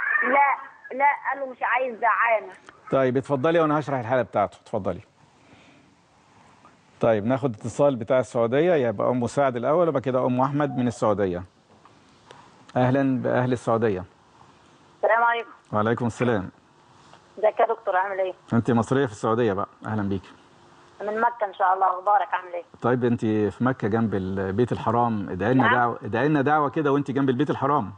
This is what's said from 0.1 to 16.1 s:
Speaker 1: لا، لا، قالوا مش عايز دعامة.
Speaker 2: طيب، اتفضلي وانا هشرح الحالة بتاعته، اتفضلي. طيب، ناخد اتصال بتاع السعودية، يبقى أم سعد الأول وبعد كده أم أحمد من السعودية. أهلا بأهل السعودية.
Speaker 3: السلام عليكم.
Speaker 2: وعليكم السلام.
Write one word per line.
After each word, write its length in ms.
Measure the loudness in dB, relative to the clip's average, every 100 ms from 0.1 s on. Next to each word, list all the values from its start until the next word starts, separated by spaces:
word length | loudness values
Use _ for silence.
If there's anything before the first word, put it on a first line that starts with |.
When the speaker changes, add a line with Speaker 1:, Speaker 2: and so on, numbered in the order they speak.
| -2
Speaker 1:
لا، 720 | 2 2 2 0 -8 -20 -12 0
لا، 80 | 0 0 -4
قالوا 220 | -6 -8
مش 60 | -6
عايز 340 | -2 -2 -2 -2
دعامة. 540 | 0 2 2 0 -2 -16 -20 -20 -4
Speaker 2:
طيب، 260 | 0 2 0
اتفضلي 420 | -2 0 2 2
وانا 200 | 2 0
هشرح 200 | -2 -4
الحالة 220 | 0 0
بتاعته، 360 | 0 0 -2 -2
اتفضلي. 380 | -8 -6 -4 -8 -10 _ _ _ _ -20 -20 -20 _ _ _ _ _ _ -20 _ -20 _ _ -2
طيب، 240 | 2 2 2
ناخد 280 | -2 -2 -6
اتصال 400 | -8 0 2 2
بتاع 240 | 0 0
السعودية، 540 | 0 0 0 2 2
يبقى 360 | 2 0 0 0
أم 180 | 0 -2
سعد 280 | 0 0 0
الأول 340 | 0 2 2
وبعد 120 | 0
كده 240 | -2 0 0
أم 160 | 0
أحمد 360 | 0 0 -2 -2
من 100 | -2
السعودية. 560 | 0 0 2 0 -2 -8 _ _ _ -20 _ _ _ -20 -20 -20 -20 -8 0
أهلا 440 | 2 2 0 0
بأهل 300 | 0 0 0
السعودية. 500 | -2 0 0 0 -2 -6 _ _ -20 -20 -20 _ _ _ _
Speaker 3:
السلام 200 | 0 2
عليكم. 260 | 2 0 -6 -14 -6
Speaker 2:
وعليكم 320 | -2 0 0
السلام. 440 | -2